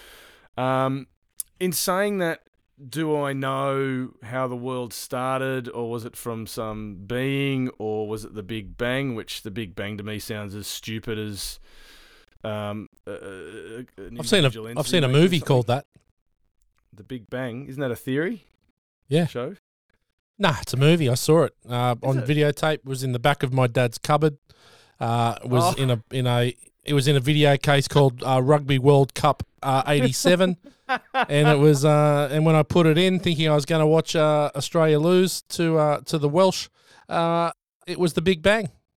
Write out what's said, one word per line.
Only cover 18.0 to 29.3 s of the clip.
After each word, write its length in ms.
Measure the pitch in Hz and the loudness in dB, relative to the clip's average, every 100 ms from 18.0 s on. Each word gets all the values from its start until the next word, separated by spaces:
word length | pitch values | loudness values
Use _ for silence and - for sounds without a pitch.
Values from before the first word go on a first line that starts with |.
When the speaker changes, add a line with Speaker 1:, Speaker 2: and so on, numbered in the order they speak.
| - 131 170 233 - _ _ _ _ _ _ | -4 -2 -2 -6 -12 _ _ _ _ _ _
Speaker 2:
Yeah. 180 | 147 175 | 0 0
Speaker 1:
Show? 280 | 123 127 196 _ _ _ _ _ _ _ - | -4 -10 -12 _ _ _ _ _ _ _ -2
Speaker 2:
Nah, 180 | 190 131 | 0 0
it's 140 | - | -4
a 20 | 123 | 2
movie. 320 | 143 170 139 | 4 4 2
I 60 | |
saw 300 | 117 - 160 | 0 4 4
it, 100 | 147 - - | 4 -2 -8
uh, 260 | 123 123 123 | -2 0 0
Speaker 1:
Is 60 | 131 | 0
Speaker 2:
on 100 | 131 | -2
Speaker 1:
it? 80 | 120 | 0
Speaker 2:
videotape. 480 | 151 147 147 156 | 0 0 0 -2
It 100 | 156 | -2
was 200 | 135 131 | -6 -8
in 80 | 131 | -4
the 60 | 123 | 0
back 220 | 143 143 | 0 0
of 80 | 135 | 0
my 160 | 131 127 | 2 2
dad's 300 | 120 123 - | 2 0 -2
cupboard. 380 | - 147 156 143 _ _ _ _ _ _ | 0 2 2 0 _ _ _ _ _ _
Uh, 380 | 123 117 117 110 | -2 0 0 -2
it 60 | 123 | 0
was 140 | 127 170 180 | 2 2 2
Speaker 1:
Oh. 20 | |
Speaker 2:
in 80 | 131 | 0
a, 120 | 120 - | 0 -2
in 160 | 131 123 | -4 0
a, 280 | 120 123 - _ _ | 0 0 -4 _ _
it 100 | - | -2
was 140 | 147 135 | 2 2
in 60 | 143 | 2
a 40 | |
video 360 | 127 151 147 139 | 2 4 4 4
case 300 | - 143 143 | 4 2 4
called, 340 | 147 139 123 | 4 4 2
uh, 180 | 123 131 | 0 2
Rugby 360 | 127 151 139 135 | 4 2 2 2
World 360 | 131 143 139 | 6 6 4
Cup, 300 | - 151 | 2 0